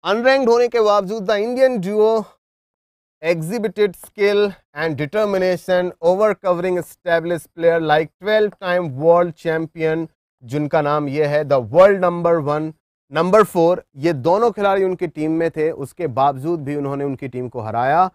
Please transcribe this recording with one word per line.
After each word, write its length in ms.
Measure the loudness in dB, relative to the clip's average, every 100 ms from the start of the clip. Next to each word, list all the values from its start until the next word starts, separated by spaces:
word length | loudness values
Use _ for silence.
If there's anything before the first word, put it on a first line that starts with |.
अनरैंक्ड 460 | -2 0 2 2 4
होने 180 | 2 2
के 120 | 2
बावजूद 500 | 2 2 0 -6 -2
the 80 | -2
Indian 340 | -2 2 2 2
duo 400 | -2 2 2 2 -4 _ _ _ _ _ _ _ _ _
exhibited 760 | -2 -2 -2 -4 -6 -2 -2 -2
skill 560 | -20 -2 0 2 -2 -4 _ -8
and 200 | -6 -4
determination, 960 | -4 -2 -2 0 -2 -2 -2 -2 -2 -2
overcoming 760 | 0 2 0 0 -2 -2 -2 -4
established 720 | -6 -12 -2 -2 -2 -6 -8 0
player 220 | 0 2
like 280 | 2 0 0 _
twelve 300 | 0 2 0 -2
time 260 | -4 -2 -2 0
world 360 | 4 4 2 -2 -4
champion, 600 | -4 -4 -4 -2 -2 -6 _ _ _
junka 380 | -8 -4 0 0
naam 260 | 0 -2 -2
ये 180 | -2 0
है 180 | 0
the 160 | 2 0 2
world 320 | 6 6 6
number 340 | 0 0 0 0 0
one, 260 | -4 -6 -12 _ _ _
number 320 | -2 2 4
four, 380 | 4 2 2 0 -6 -4
ये 160 | -2
दोनों 380 | 0 0 2 0
खिलाड़ी 340 | 0 0 0
उनकी 220 | 0 -2 -6
टीम 240 | -4 -4
में 200 | -2 -2
थे, 200 | -2 -4
उसके 360 | -4 -12 -8 -6
बावजूद 580 | 0 0 0 -4 -4
भी 120 | -4 -6
उन्होंने 280 | -4 -4
उनकी 240 | -6 -6 -8
टीम 200 | -8 -8
को 120 | -8
हराया। 500 | -6 -2 0 2 0